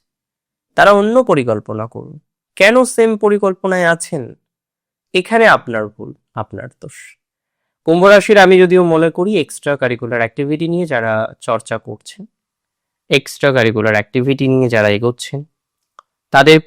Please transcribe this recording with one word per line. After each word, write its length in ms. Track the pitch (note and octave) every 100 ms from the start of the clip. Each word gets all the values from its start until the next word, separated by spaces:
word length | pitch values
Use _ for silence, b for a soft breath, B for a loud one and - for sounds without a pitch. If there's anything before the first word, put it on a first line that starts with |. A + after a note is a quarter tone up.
| _ _ _ _ _ _ _ -
তারা 160 | F#3 G3+
অন্য 160 | G#3 B3 A#3+
পরিকল্পনা 540 | D3+ A#2+ G#2+ - G#2+ A#2
করুন। 220 | - - D3+ _ _ _ -
কেন 200 | G3 B3
সেম 260 | A#3+ - A3+ G#3+
পরিকল্পনায় 600 | G#3+ G#3 G3 F#3+ F#3+ F#3 E3+
আছেন? 280 | E3+ - D#3 A2+ - _ _ _ _ _ _ _
এখানে 300 | F#3 - A3+ G#3+ C#3
আপনার 280 | - A2 G#2+
ভুল, 160 | - A2 - _ A#2
আপনার 260 | G#2+ G2 B2+ _
দোষ। 160 | D3+ - - _ _ _ _ _ _ _ -
কুম্ভ 160 | E3+
রাশির 340 | G3 G3+ G3+ G3+
আমি 120 | F#3 F#3
যদিও 200 | F3+ F#3
মনে 240 | F3 D#3+ E3 E3
করি 160 | F#3+ G3
এক্সট্রা 280 | C#3 - D3 C#3
কারিকুলার 440 | B2+ A#2 A#2+ A#2+
অ্যাক্টিভিটি 420 | A2+ - C#3+ D#3 E3
নিয়ে 180 | F3 E3
যারা 200 | B2 A2+ A2 A2 - -
চর্চা 300 | A2 - A2+
করছেন, 440 | - G#2+ - - G#3 _ _ _ _ _ _ _ - C#3
এক্সট্রা 320 | - - C#3+ C3
কারিকুলার 380 | A2+ G#2+ A2 G#2+
অ্যাক্টিভিটি 480 | - B2+ C3 C3+ C3
নিয়ে 200 | C3 B2
যারা 140 | A2+ G#2
এগোচ্ছেন, 520 | G#2 A#2+ B2 - C#3+ D3 _ _ _ _ _ _ _ _
তাদের 260 | C#3 D3 D#3